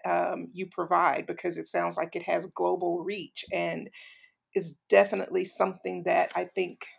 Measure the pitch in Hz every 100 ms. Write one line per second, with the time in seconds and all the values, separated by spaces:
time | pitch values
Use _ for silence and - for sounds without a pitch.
0 | 180 175 180 175 170 175 190 - 165 175
1 | 170 139 165 175 175 165 160 175 170 165
2 | 170 175 175 170 185 - 175 185 175 170
3 | 170 202 151 - - 185 170 165 - -
4 | - - - _ _ 196 165 - - 196
5 | 196 202 - 185 190 - 190 185 185 180
6 | 175 175 180 175 180 - 180 - -